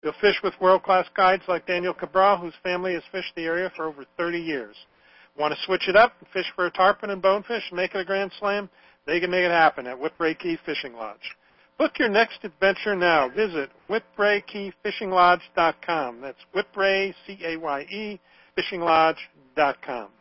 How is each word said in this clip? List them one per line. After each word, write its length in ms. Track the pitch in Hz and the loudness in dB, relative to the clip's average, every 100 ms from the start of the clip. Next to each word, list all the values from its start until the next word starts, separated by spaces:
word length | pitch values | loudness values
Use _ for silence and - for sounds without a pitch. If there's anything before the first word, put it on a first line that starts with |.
You'll 120 | 151 - | -8 2
fish 220 | 208 190 | 2 2
with 160 | 196 - | -2 2
world-class 460 | 185 185 - 185 180 - | 4 4 4 2 2 2
guides 280 | 185 190 - | 4 4 0
like 200 | 170 - | -4 -2
Daniel 260 | 180 180 | -4 -2
Cabral, 440 | - 170 190 190 196 | -6 -4 2 4 4
whose 180 | 175 - | -2 -10
family 300 | 180 180 185 175 | -6 -4 -4 -6
has 80 | - | -6
fished 220 | 190 180 - | -10 -10 -8
the 100 | 165 | -4
area 260 | 170 185 - | -4 -4 -6
for 100 | 160 | -10
over 200 | 143 131 - | -10 -18 -6
thirty 220 | 170 170 | -4 -4
years. 360 | 165 147 107 104 - _ _ _ _ - | -4 -6 -8 -16 -20 _ _ _ _ -4
Want 160 | 151 | -2
to 120 | 147 - | -2 -2
switch 220 | 185 - | -2 4
it 80 | 190 | 6
up 180 | 240 _ | 6 _
and 80 | - | -10
fish 220 | 190 180 - | -8 -8 -4
for 100 | 180 | -4
a 60 | |
tarpon 400 | - 185 202 214 | 2 2 2 -4
and 100 | 190 | 0
bonefish 420 | 190 202 202 233 - | 2 0 -2 -8 -6
and 80 | 175 | -6
make 160 | 185 | -4
it 80 | 196 | -4
a 40 | 180 | -4
grand 260 | 196 196 - | -4 -4 -6
slam? 300 | 202 202 202 _ _ _ - | -4 -4 -6 _ _ _ -4
They 140 | 170 | -2
can 100 | 180 | 0
make 160 | 180 180 | 0 2
it 60 | |
happen 340 | 170 160 - 123 | 6 4 4 -12
at 120 | 127 | -8
Whipray 360 | 151 _ 165 | -8 _ -2
Key 240 | 160 175 165 - | -2 -6 -6 -6
Fishing 280 | 147 135 | -8 -8
Lodge. 440 | 117 107 104 - - _ _ _ _ | -12 -12 -12 -18 -20 _ _ _ _
Book 220 | 294 - | -4 0
your 100 | 247 | 0
next 340 | 202 226 - | 2 0 -2
adventure 520 | 202 _ 196 190 214 196 | -16 _ 0 0 -2 0
now. 340 | 180 165 131 | 4 4 2
Visit 400 | 135 220 165 139 _ _ | -2 -4 -2 -8 _ _
whipray 540 | 214 _ - 208 208 202 | -6 _ 0 2 2 -2
key 260 | 208 196 - | -10 -10 -8
fishing 300 | 208 202 202 | -10 -8 -2
lodge 300 | 185 175 180 - - | 4 4 4 -2 0
dot 200 | 165 - - | 0 0 -4
com. 360 | 165 131 117 | -4 -4 -8
That's 180 | 135 - - | -16 -16 -8
Whipray, 600 | 185 208 202 196 196 196 185 - | -6 -6 -2 0 0 -2 -6 -18
C 100 | 196 170 | -12 -8
A 120 | 165 | -8
Y 240 | 160 143 | -6 -6
E, 380 | 151 196 214 202 _ _ _ - | -6 -10 -10 -12 _ _ _ -6
fishing 240 | 180 185 | -6 -4
lodge 380 | 170 160 160 160 - _ _ - | 2 4 4 2 -10 _ _ 0
dot 240 | 143 135 - | 0 0 -8
com. 220 | 123 101 _ | -10 -10 _